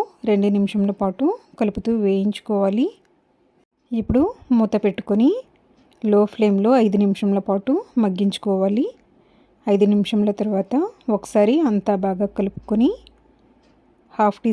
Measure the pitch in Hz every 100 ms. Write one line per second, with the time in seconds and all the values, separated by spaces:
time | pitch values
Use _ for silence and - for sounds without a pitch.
0 | 415 _ 226 202 202 202 196 208 202 202
1 | 196 185 285 466 _ - 208 180 233 226
2 | 202 196 202 - - 202 196 208 339 -
3 | _ _ _ _ _ _ _ _ _ 233
4 | 208 240 359 - - 233 214 214 208 -
5 | - 208 262 466 - _ _ _ _ _
6 | 214 202 208 - 214 196 214 262 226 202
7 | 202 - 202 196 190 196 196 320 466 -
8 | 208 185 202 - 208 190 196 208 381 -
9 | _ _ _ _ _ _ - 202 208 208
10 | 196 214 208 202 214 196 190 254 392 -
11 | - 208 - 214 208 302 294 208 208 196
12 | 190 185 202 - 196 - - 214 269 494
13 | - _ _ _ _ _ _ _ _ _
14 | _ - 208 - 233